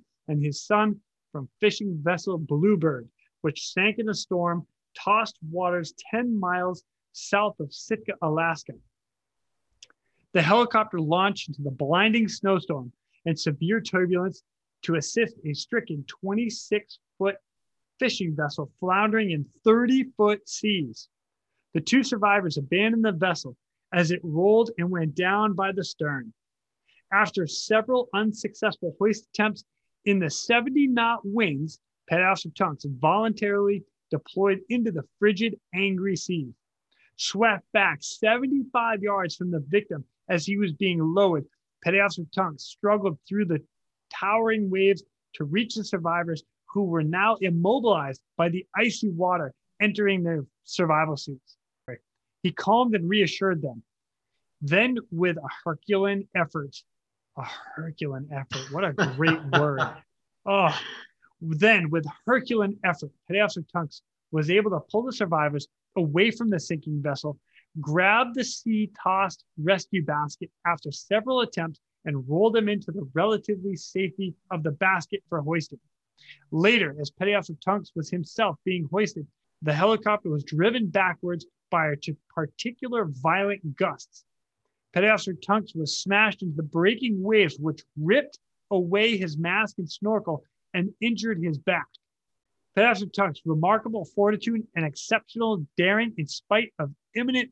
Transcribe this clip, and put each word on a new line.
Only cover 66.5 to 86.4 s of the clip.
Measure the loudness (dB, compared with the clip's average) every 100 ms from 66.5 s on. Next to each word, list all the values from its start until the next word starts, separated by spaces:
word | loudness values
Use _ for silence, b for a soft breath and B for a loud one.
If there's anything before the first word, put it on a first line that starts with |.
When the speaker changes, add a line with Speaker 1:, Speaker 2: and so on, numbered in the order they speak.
Speaker 1:
the | -2
sinking | -2 -8 -4 -4
vessel, | -4 -4 -8 -10 b b b -10
grab | -2 2 4 2 0
the | -2
sea-tossed | -6 -6 -2 -2 -2 -4 -2 0 -2 -4 _ -4
rescue | 0 0 0 -4
basket | -2 -2 -4 -8 -16 _ -4
after | -4 -6
several | -12 -2 -2 0 -2
attempts, | -2 -4 -6 -8 _ _
and | -6 -6 -2
roll | 2 4
them | 4 0
into | -2 -4
the | -8 -4
relatively | 0 2 0 -2 -4 -4
safety | -8 -6 -4 -4 -4 -8 -8 -10
of | -6
the | -4
basket | 0 0 0 -4 -10 -6
for | -6
hoisting. | -2 -2 -4 -14 _ _ _ _ B B B
Later, | 2 4 4 2 -4
as | -10
Petty | -4 0
Officer | 0 -2 -6
Tunks | -2 -2 -4 -8
was | -6
himself | -6 -6 -2 -2 -2 -4
being | -2 -2
hoisted, | 0 -2 -4 -14 _ _ -6
the | -2
helicopter | 2 4 2 2 0 0
was | -4
driven | -2 2 2 2 0
backwards | 2 0 -2 -6 -6 -8 _ -2
by | 0 0
a | -2
t-, | -8 -10 _
particular | -6 -6 -6 -10 -8 -6 -4 -4
violent | -2 0 2 0 -4 -8 -2
gusts. | -2 -4 -16 -20 _ _ _ _ _ _ _
Petty | 2 4
Officer | 4 0
Tunks | -8 0 0 0
was | -6 -4 -4
smashed | 0 4 2 0